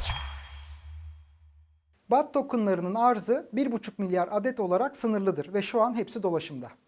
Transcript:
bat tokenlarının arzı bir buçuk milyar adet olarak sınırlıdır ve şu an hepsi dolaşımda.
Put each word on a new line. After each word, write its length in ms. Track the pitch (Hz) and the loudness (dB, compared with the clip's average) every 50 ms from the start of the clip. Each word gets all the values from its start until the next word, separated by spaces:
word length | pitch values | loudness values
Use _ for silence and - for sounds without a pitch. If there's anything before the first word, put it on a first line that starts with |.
| - - - - - - - - - - - - - - - - - - - - - - - - - _ _ _ - - _ - - _ _ _ _ _ _ _ _ - | -4 -6 -4 -6 -8 -10 -12 -14 -16 -18 -18 -18 -18 -18 -18 -18 -18 -16 -16 -16 -16 -16 -18 -18 -20 _ _ _ -20 -20 _ -20 -20 _ _ _ _ _ _ _ _ 4
bat 220 | 226 277 302 294 - | 4 4 4 4 0
tokenlarının 600 | 277 269 277 254 233 214 202 190 175 175 180 202 | -2 0 0 0 2 2 2 2 2 0 -2 2
arzı 540 | 226 240 247 240 208 - 208 247 311 - - 208 | 4 4 4 4 4 2 2 0 0 0 -2 -2
bir 180 | 254 277 269 | 0 0 0
buçuk 280 | 233 220 - 214 - - | 0 -2 -4 -8 -6 -4
milyar 300 | 196 185 180 180 175 - | -2 0 2 0 0 2
adet 280 | 208 208 202 254 254 233 | 0 0 -2 -2 -2 -2
olarak 360 | 202 180 180 190 254 277 277 | 0 2 2 2 2 0 -2
sınırlıdır 580 | - - 226 214 202 196 190 165 143 139 185 190 | -2 0 0 0 2 2 2 0 0 -4 -2 -2
ve 80 | 202 | -2
şu 200 | 196 - - 233 | -2 0 2 2
an 160 | 220 247 233 | 2 2 2
hepsi 260 | 233 - - - 233 196 | -2 -4 -4 -4 -2 -2
dolaşımda. 440 | 185 170 156 - - 147 127 120 113 - _ _ | 0 0 0 -2 -4 -8 -10 -12 -12 -16 _ _